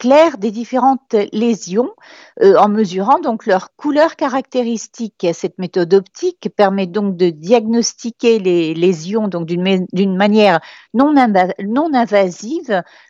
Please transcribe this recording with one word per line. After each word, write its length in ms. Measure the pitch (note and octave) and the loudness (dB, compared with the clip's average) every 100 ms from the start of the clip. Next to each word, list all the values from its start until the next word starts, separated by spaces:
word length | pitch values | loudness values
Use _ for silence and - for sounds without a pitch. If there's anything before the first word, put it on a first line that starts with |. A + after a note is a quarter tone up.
clair 360 | B3 D4 E4 A#3+ | 2 4 4 0
des 140 | G#3+ | -6
différentes 640 | G#3 A#3 B3+ C4 B3+ - G#3+ G3+ | -6 -6 0 0 0 -2 -2 -2
lésions, 580 | G#3+ A#3 G#3 E3+ G3 C#4+ - - - - - | -2 -2 -2 -4 -4 -4 -6 -20 -20 -12 2
euh, 140 | G3 E3 | 4 6
en 120 | G#3 | 4
mesurant 520 | G#3 G3 F#3 G3+ D#4 | 2 -2 -2 0 0
donc 260 | D4 A3+ A3 | -2 -6 -2
leur 220 | F#3+ - _ | -2 -4 _
couleur 400 | D4 C#4+ D#4+ - | -4 0 0 0
caractéristique. 1120 | C#4+ B3+ B3 B3+ A#3 A3+ - - A3 - E3+ | -4 -4 -4 -4 -4 -6 -10 -12 -12 -6 -4
Cette 260 | E3 F3+ - | -4 -8 -8
méthode 360 | F#3 F#3 E3+ | -6 -4 2
optique 540 | G3 F#3+ - F4+ - - - | 2 0 -6 -6 -6 -6 0
permet 320 | G3 G3 F#3 | 0 0 -4
donc 280 | G3+ G3 F3 | -4 -4 -2
de 140 | F3+ | -2
diagnostiquer 1080 | D3+ E3 A#3+ A3 A#3 A3+ - A#3+ - A#3 A3 | -2 0 0 2 -2 -2 -6 -14 -2 0 2
les 340 | F#3 F3 D#3+ | 2 0 0
lésions 540 | E3 F3+ D#3+ E3+ A3 G#3 | 0 0 0 -4 -4 -4
donc 180 | F3 D#3+ | -6 -6
d'une 160 | F3 | -4
ma-, 240 | F#3+ F#3 F3+ | 0 -2 -2
d'une 240 | F3+ G3 F#3 | -2 -2 0
manière 420 | G#3 G#3+ G3+ E3 - - _ | 2 4 4 2 -4 -20 _
non 240 | A3 C#4+ C#4+ | 0 2 4
inva-, 380 | A#3+ F#3+ F#3 G3+ | 4 2 0 -4
non 300 | G3+ B3 D#4+ | -4 -2 0
invasive, 880 | C4 A#3 G#3 F#3 E3 G#3+ E4 C4+ F#3 - _ | 0 2 2 0 -4 -8 -8 -4 -4 -6 _